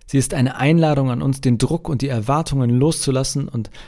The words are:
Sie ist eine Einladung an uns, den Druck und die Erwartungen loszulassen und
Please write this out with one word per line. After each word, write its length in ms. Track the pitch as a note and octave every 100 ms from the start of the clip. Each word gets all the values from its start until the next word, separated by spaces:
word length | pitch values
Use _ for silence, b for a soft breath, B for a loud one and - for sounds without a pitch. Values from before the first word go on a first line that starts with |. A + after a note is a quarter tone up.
| -
Sie 120 | C3+
ist 140 | B2
eine 220 | C3 B2+
Einladung 560 | - C#3 E3 D#3+ C#3 C3
an 120 | A#2+
uns, 180 | C#3 C#3
den 180 | C3 A#2+
Druck 300 | C3 E3 -
und 140 | B2+
die 60 | C#3
Erwartungen 640 | A#2+ G#2+ D3 E3 C#3 A#2+
loszulassen 800 | A#2+ D3 D#3+ - C3 C3+ C#3 C#3
und 220 | A#2+ G#2+ B